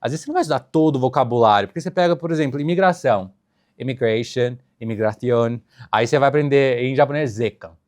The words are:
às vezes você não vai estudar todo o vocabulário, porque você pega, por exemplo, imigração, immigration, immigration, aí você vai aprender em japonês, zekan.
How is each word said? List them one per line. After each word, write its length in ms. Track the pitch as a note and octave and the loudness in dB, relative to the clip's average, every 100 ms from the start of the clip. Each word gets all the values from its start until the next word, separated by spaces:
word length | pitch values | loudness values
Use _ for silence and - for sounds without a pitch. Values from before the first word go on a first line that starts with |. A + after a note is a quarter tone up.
às 120 | A#2+ | -6
vezes 120 | D#3 | -6
você 60 | - | -4
não 40 | |
vai 80 | F4 | -4
estudar 180 | F3 C#3 | -2 -4
todo 360 | - D#3+ D#3 C#3 | -2 2 2 2
o 40 | |
vocabulário, 680 | B2+ C3+ A#2+ A#2+ A2+ G#2 G2 | 0 0 0 2 4 4 2
porque 120 | - | -6
você 100 | F3+ | -8
pega, 240 | F3+ F3 | -2 0
por 160 | E3+ E3 | 0 -2
exemplo, 300 | D#3+ D3 C3+ | -2 -2 -4
imigração, 720 | D3 F3 F#3+ F3 C3+ G#2+ F#2+ _ _ _ _ _ | -4 2 2 2 0 0 -2 _ _ _ _ _
immigration, 800 | B2 B2+ A#2 A2 A#2+ - B2 B2 _ _ | -8 -2 0 0 -2 -2 -4 -4 _ _
immigration, 800 | A2+ G#2+ G#2+ G#2 B2 A#2+ A#2 A#2 _ _ - | -8 -2 -2 -2 0 2 0 -4 _ _ -4
aí 160 | G#2+ A#2 | -2 2
você 120 | D3 | 2
vai 100 | C#3 | 2
aprender 540 | D3 D3 C#3 C3+ A#2+ | 2 2 2 2 0
em 120 | B2+ | -2
japonês, 360 | C3+ C#3+ D3 D3+ | 2 0 0 -4
zekan. 420 | G#2 A2+ - E2 E2 | -4 -6 -6 -20 _